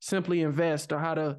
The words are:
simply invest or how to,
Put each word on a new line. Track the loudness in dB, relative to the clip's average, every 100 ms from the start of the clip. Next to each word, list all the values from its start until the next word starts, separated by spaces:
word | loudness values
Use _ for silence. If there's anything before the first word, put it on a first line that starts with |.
simply | -2 -2 2 2
invest | 2 2 2 0 -2
or | -2
how | -2
to, | 0 -2